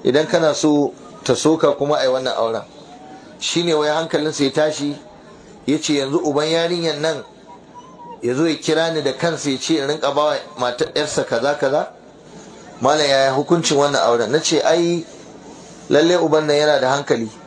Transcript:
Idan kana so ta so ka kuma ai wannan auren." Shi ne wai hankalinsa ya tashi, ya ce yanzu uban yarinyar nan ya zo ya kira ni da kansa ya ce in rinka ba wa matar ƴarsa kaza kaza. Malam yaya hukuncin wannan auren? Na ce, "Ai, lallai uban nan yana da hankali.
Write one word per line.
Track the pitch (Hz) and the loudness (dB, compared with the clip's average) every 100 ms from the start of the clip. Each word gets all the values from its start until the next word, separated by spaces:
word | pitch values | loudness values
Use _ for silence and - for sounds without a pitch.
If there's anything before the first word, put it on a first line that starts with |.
Idan | - 131 156 | 2 2 2
kana | 170 160 | 2 2
so | 139 156 147 143 - - - | 2 2 2 2 -4 -20 -14
ta | - | -2
so | 123 - 160 | 2 2 2
ka | 160 | 2
kuma | 143 143 147 | 0 -2 0
ai | 131 | 0
wannan | 131 131 - | 0 -2 -2
auren." | 113 113 - - - - - - - - | -2 -4 -8 -20 -20 -20 -20 -20 -20 -10
Shi | - 170 | -4 -2
ne | 170 | 0
wai | 151 151 | 0 2
hankalinsa | 151 160 156 151 147 | 0 0 -2 -2 0
ya | 139 | -2
tashi, | 143 151 147 143 143 - - - - - - - | 2 0 0 -6 -6 -14 -20 -20 -20 -20 -12 -4
ya | 151 | -2
ce | - 143 | 0 -2
yanzu | 135 151 | 0 -2
uban | 160 143 156 | 0 0 0
yarinyar | 165 170 175 165 147 | 0 0 -2 -2 -2
nan | 156 147 - - - - - - - - - - | -4 -4 -10 -20 -20 -20 -20 -20 -20 -20 -18 -8
ya | 120 | -6
zo | 127 165 | -2 -2
ya | 147 | -2
kira | - 156 165 | -2 0 0
ni | 160 | -2
da | 139 | -4
kansa | - 170 151 147 | -2 -4 -2 -4
ya | 131 | -4
ce | - 160 | -2 -2
in | 139 | 0
rinka | 151 143 | -2 -2
ba | 139 | 0
wa | 151 135 - - | 0 -2 -8 -4
matar | 123 120 156 | -4 -2 -4
ƴarsa | - 147 - 131 | -2 -2 -2 -2
kaza | 117 131 143 | -2 -2 0
kaza. | 135 147 - - - - - - - - - - | 0 0 -4 -10 -20 -20 -20 -20 -20 -20 -20 -2
Malam | 123 156 143 | 0 2 2
yaya | 135 135 | 4 2
hukuncin | 135 143 170 160 143 | 0 2 2 2 2
wannan | 143 139 113 | 2 2 2
auren? | 117 110 | 2 2
Na | 147 | 0
ce, | 160 156 | 0 0
"Ai, | - 160 170 175 165 - - - - - - - - | 2 2 2 -2 -6 -16 -20 -20 -20 -20 -20 -20 0
lallai | 139 165 180 | 4 4 4
uban | 165 156 151 | 4 2 2
nan | 147 | 2
yana | 151 143 | 4 2
da | 127 139 | 2 0
hankali. | 143 120 113 - | 0 -2 -2 -10